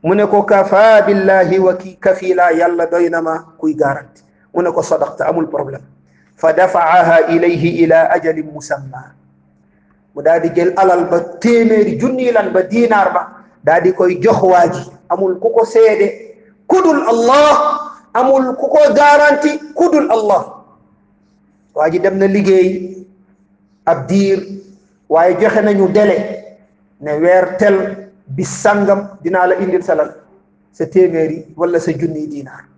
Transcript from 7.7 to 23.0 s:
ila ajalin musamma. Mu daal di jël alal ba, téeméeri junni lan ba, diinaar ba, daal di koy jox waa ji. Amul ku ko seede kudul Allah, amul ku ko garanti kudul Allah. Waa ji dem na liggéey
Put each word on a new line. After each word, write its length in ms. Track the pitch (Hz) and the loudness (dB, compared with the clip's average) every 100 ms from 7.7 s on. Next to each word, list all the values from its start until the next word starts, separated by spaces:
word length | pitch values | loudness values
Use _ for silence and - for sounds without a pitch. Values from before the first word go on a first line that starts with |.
| 170 | 0
ila 280 | 165 160 160 | 2 4 2
ajalin 400 | 175 165 160 151 | 0 -2 -6 -8
musamma. 600 | 151 - 143 135 127 127 _ _ _ _ _ _ _ _ _ _ | -14 -10 -10 -10 -18 -20 _ _ _ _ _ _ _ _ _ _
Mu 80 | 143 | -6
daal 180 | 147 170 | 0 0
di 80 | 170 | 0
jël 180 | 175 175 180 | 0 0 2
alal 320 | 190 175 165 | 2 2 0
ba, 120 | 170 170 - | -2 -4 -4
téeméeri 580 | 233 233 226 220 202 - | 0 2 2 2 0 -2
junni 320 | 247 254 247 | -4 -2 0
lan 220 | 226 190 | 0 0
ba, 100 | 180 | -2
diinaar 500 | 185 214 233 214 185 | -2 0 0 2 0
ba, 100 | - - - - _ | -2 -8 -18 -20 _
daal 180 | 143 165 | 0 2
di 100 | 175 | 2
koy 280 | 185 180 180 | 0 -2 0
jox 220 | 196 226 | 0 2
waa 260 | 190 180 165 | 2 4 2
ji. 220 | 139 - - _ | -2 -12 -20 _
Amul 300 | 180 190 180 | -4 -2 -2
ku 80 | 226 | -2
ko 140 | 226 | 0
seede 720 | 226 226 226 208 - - - - _ _ _ | 0 4 4 2 -4 -10 -18 -20 _ _ _
kudul 340 | 370 330 285 - | 0 2 0 0
Allah, 720 | 233 233 277 302 285 294 294 - - _ | 0 2 4 4 2 0 -4 -10 -18 _
amul 400 | 226 262 269 254 262 | -2 0 0 0 -4
ku 120 | 277 | -2
ko 240 | 302 294 | 2 4
garanti 640 | 214 294 294 294 285 294 294 - | 4 4 4 4 2 -2 -4 -10
kudul 360 | - 339 311 - | -2 0 2 0
Allah. 520 | 226 214 190 - - _ _ _ _ _ _ _ _ _ _ _ | -2 0 -2 -2 -18 _ _ _ _ _ _ _ _ _ _ _
Waa 160 | - 156 | -4 -2
ji 80 | 175 | 0
dem 200 | 190 190 | -2 0
na 80 | 196 | 0
liggéey 800 | 196 196 190 180 185 - - | 0 2 2 2 -2 -10 -14